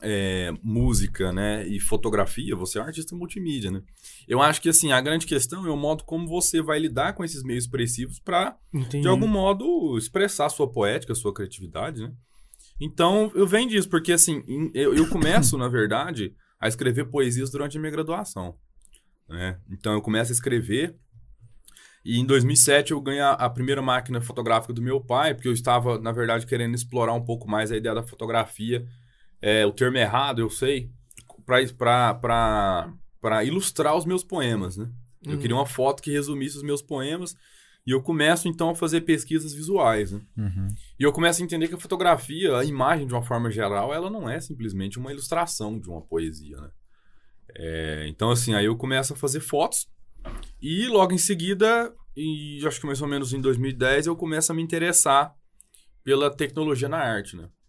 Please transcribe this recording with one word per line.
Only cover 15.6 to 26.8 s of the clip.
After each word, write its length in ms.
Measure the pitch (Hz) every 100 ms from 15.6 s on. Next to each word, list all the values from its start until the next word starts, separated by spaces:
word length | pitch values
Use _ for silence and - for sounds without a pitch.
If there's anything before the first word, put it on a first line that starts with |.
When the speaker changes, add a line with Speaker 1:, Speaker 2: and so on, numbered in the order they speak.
| 127
Speaker 1:
verdade, 680 | 123 104 110 160 139 95 - _ -
a 80 | 113
escrever 380 | 117 131 120 143
poesias 400 | 143 127 123 131
durante 260 | 139 143 151
a 40 |
minha 120 | 156
graduação, 640 | 151 160 175 202 98 90 - _ - - - _ _ -
né? 320 | 82 90 90 -
Então, 220 | 92 110
eu 80 | 107
começo 300 | 107 107 120
a 20 |
escrever 640 | 120 - 120 90 113 170 - _ - - - - - - - - _
e 140 | - 117
em 80 | 131
dois 160 | 139
mil 120 | 120
e 20 | 147
sete 340 | - 143 143
eu 100 | 147
ganho 240 | 135 139
a, 80 | 139
a 140 | 135 120
primeira 320 | 123 127 139
máquina 400 | 131 127 123 120
fotográfica 520 | 120 123 117 113 113
do 100 | 117
meu 180 | 120 135
pai, 340 | 127 120 156
porque 120 | 135 127
eu 60 |
estava, 480 | 117 123 123 120 113
na 100 | 117
verdade, 340 | 117 117 117 120
querendo 280 | 123 117
explorar 380 | 120